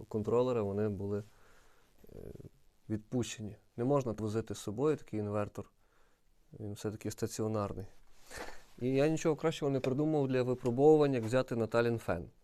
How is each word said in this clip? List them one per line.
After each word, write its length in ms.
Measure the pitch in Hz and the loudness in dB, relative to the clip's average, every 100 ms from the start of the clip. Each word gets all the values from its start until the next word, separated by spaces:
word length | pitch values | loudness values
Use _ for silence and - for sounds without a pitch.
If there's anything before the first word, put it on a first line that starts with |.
| - | -6
контролера, 540 | 110 107 117 127 120 | -4 2 2 2 0
вони 260 | 101 101 107 | 0 0 0
були, 300 | 95 101 104 | -2 -4 -4
е, 1000 | 107 - - - - - _ - - - 50 - - _ - _ - | -6 -18 -20 -20 -20 -20 _ -20 -20 -16 -16 -16 -18 _ -20 _ -8
відпущені. 680 | 107 - 127 113 - 104 - _ - | -8 -4 -4 -4 -6 -10 -12 _ -4
Не 80 | |
можна 280 | 127 143 127 | 0 0 0
возити 420 | 107 107 110 110 | -4 -2 -4 -4
з 40 | 101 | -8
собою 380 | 107 107 151 143 | -8 -2 0 0
такий 240 | - 107 | -4 -6
інвертор. 500 | 104 107 101 - - _ _ _ _ _ _ _ - - | -2 -2 -4 -8 -14 _ _ _ _ _ _ _ -20 -12
Він 120 | 104 | -10
все-таки 380 | 101 107 107 107 | -6 -8 -6 -8
стаціонарний. 760 | - 110 - 110 107 101 - 104 - - - - - - - - - | -6 -6 -2 -2 0 -2 -6 -12 -16 -20 -20 -16 -12 -10 -12 -14 -6
І 100 | 120 | 0
я 200 | 135 151 | 4 4
нічого 280 | 156 165 147 | 2 0 0
кращого 340 | 160 - 143 | 0 0 0
не 100 | 135 | 0
придумав 480 | 131 131 151 151 131 | 0 2 2 2 2
для 140 | 127 | 2
випробовування, 760 | 127 123 123 120 151 156 143 127 | 2 0 0 6 8 8 6 2
як 80 | |
взяти 320 | 110 127 - 117 | 2 0 0 0
Наталін 420 | 107 117 117 113 | 2 2 2 0
фен. 320 | - 85 60 - | -2 -4 -4 -16